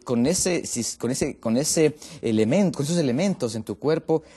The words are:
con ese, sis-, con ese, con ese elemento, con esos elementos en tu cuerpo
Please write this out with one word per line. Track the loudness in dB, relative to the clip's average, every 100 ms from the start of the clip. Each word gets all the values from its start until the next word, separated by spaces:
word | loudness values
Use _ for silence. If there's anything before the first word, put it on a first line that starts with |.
| -2
con | 0 2
ese, | 0 0 -2 -4
sis-, | -6 -6 -4
con | -4
ese, | -2 -4 -4
con | -2 0
ese | 2 2 2 0 -14 -6
elemento, | 0 2 4 4 2 0
con | -2
esos | 0
elementos | 0 0 0 -2 -4 -4
en |
tu | -8 -4
cuerpo | 0 0 0 -2 -2